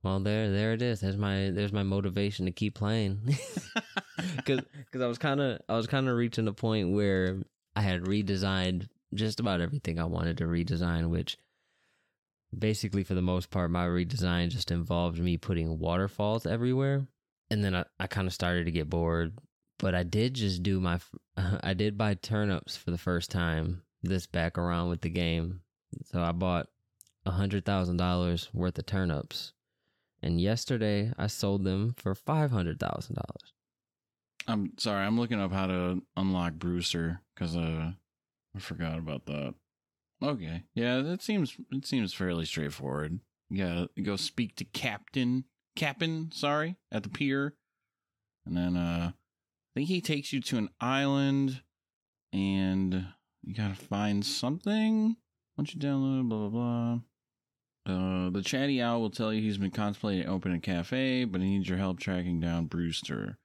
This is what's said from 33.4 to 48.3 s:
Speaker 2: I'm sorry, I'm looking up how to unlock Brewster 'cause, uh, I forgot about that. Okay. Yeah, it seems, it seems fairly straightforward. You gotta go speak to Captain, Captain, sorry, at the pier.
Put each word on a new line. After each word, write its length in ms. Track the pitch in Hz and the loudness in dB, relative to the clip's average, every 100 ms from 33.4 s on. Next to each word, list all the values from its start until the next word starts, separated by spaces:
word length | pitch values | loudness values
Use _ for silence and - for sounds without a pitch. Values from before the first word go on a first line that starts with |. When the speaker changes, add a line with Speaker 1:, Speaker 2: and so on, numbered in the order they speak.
| - _ _ _ _ _ _ _ _ _ - | -18 _ _ _ _ _ _ _ _ _ -2
Speaker 2:
I'm 240 | 107 95 - | 0 0 -2
sorry, 260 | 120 101 98 | -2 0 2
I'm 140 | 117 | 2
looking 200 | 117 113 | 2 0
up 120 | 98 | 0
how 160 | 95 95 | 0 0
to 340 | 92 90 92 - - | 2 2 0 -4 0
unlock 360 | 95 92 87 | 2 2 0
Brewster 680 | 80 87 87 85 85 82 87 _ - | -2 -2 0 0 0 -2 -4 _ -6
'cause, 200 | 87 85 | -2 0
uh, 380 | 82 80 80 95 _ _ _ _ _ 98 | 0 0 -4 -6 _ _ _ _ _ -14
I 40 | |
forgot 380 | - 82 82 80 | -10 -6 -4 -4
about 300 | 80 71 - | -6 -8 -6
that. 260 | 73 69 - _ _ _ _ _ _ | -6 -6 -8 _ _ _ _ _ _
Okay. 400 | 143 135 80 85 - | -4 -2 -4 -8 -6
Yeah, 280 | - 120 127 | -2 0 0
it 180 | 147 175 | 0 -4
seems, 340 | - 208 143 - - | 0 0 0 -4 -6
it 140 | 135 - | -6 -2
seems 300 | 135 98 - | 0 0 0
fairly 300 | 92 85 80 | 0 0 -2
straightforward. 760 | - 73 71 69 71 76 90 _ _ _ | -2 -4 -4 -4 -4 -4 -6 _ _ _
You 80 | 95 | -2
gotta 320 | 90 87 90 - | 0 -2 -4 -4
go 140 | 95 98 | -4 -4
speak 400 | - - 110 - | -4 -4 -6 -6
to 100 | - | -12
Captain, 800 | - 127 104 - 135 123 127 131 _ _ - | -6 -6 -6 -6 -2 0 0 -4 _ _ -4
Captain, 560 | 151 135 165 160 160 | -4 -2 -2 -2 -6
sorry, 460 | - 147 147 160 180 _ | -4 0 0 -2 -6 _
at 120 | 110 | -8
the 60 | 104 | -6
pier. 480 | - 143 135 143 - _ _ _ _ _ _ _ | -2 0 0 -2 -6 _ _ _ _ _ _ _